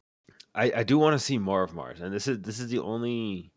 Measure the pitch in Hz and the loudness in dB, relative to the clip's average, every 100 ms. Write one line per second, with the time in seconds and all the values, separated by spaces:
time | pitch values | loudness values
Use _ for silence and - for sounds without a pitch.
0 | _ _ _ - - - 120 117 110 143 | _ _ _ -20 -8 0 2 2 4 6
1 | 151 147 - 131 95 98 90 82 64 85 | 6 4 2 0 2 2 0 -4 -10 -10
2 | 90 101 131 117 95 110 120 120 - 113 | -6 -4 -2 -4 -4 -8 -4 -4 -2 -4
3 | 120 120 110 92 85 | -2 -4 -4 -6 -10